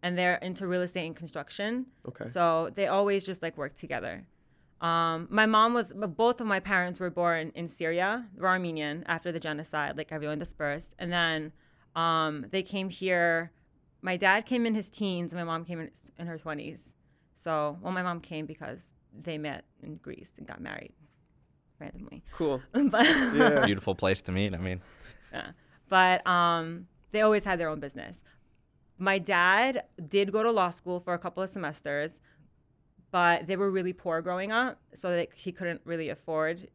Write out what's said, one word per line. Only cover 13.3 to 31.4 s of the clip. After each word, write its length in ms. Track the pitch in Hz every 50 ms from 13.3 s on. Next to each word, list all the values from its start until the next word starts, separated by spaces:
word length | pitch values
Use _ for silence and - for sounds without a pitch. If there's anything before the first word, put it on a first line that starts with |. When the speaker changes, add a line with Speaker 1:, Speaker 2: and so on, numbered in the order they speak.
| 165 165 170 165 _ _ _ _ _ _ _ _ _ _ -
Speaker 1:
My 140 | 185 185
dad 280 | 180 190 190 190 214 220
came 200 | - 254 247 233
in 80 | 233 220
his 160 | 214 202 -
teens. 420 | - - 220 196 185 175 175 170 160
My 120 | 180 170
mom 200 | 170 165 165 170
came 140 | 170 175 165
in, 100 | 160 - _ - _ - - _
in 80 | 170
her 100 | 170 165 160
twenties. 540 | - 165 156 147 - - 156 - - - _ _ _ _ _ _ _ _ _
So, 420 | _ - 170 160 156 151 147 147 175
well, 120 | 185 170 185
my 100 | 185 180
mom 180 | 185 175 170
came 260 | - - 170 156 156
because 340 | 147 156 151 156 143 - - - _ _ _ _ _ _
they 220 | - 151 170 165 151
met 260 | 151 151 135 - - _ _ _ -
in 140 | - 151
Greece 360 | 160 _ - - - - - _ -
and 80 | -
got 140 | - - -
married 320 | - - 50 50 - - - _ - _ _ _ _ _ _ _ _ _ _ _ _ _ _ _
randomly. 440 | 151 - - - - - - - - - -
Speaker 2:
Cool. 280 | - 170 156 139 127 131
Speaker 1:
<laughs> 60 | - - 233 294 269
But 160 | - 220 240 311 320 277 269 247 226
Speaker 2:
Yeah. 300 | 277 - - 147 - -
Speaker 3:
Beautiful 300 | 104 101 95 - - 95
place 260 | 87 - 95 95 - -
to 100 | - 92
meet, 220 | 92 101 104 95
I 40 | 85
mean. 220 | 92 95 92 90 - - - - - - - - - - -
Speaker 1:
Yeah. 200 | - - - - _ _ _ _ _ _ _
But, 380 | 196 185 185 185 185 180 -
um, 640 | 185 180 175 175 170 170 165 160 165 165 170 185 - _ _ _ _
they 100 | - 214 214
always 220 | 214 214 208 202
had 140 | 202 185 170
their 100 | 170 160
own 120 | 156 156
business. 420 | - 143 - - 73 - 175 - - _ _ _ _ _ _ _ _ _ _ _ _ _ _ _
My 200 | 180 190 196 196
dad 680 | 170 202 196 170 175 180 190 208 233 262 262 247 - - _ - 170 147
did 240 | - 196 202 196 196
go 100 | 214 220
to 80 | 233
law 200 | 233 214 185 175
school 300 | 170 - _ 175 180 180
for 140 | 175 - 175
a 40 | 165
couple 240 | - 185 175 -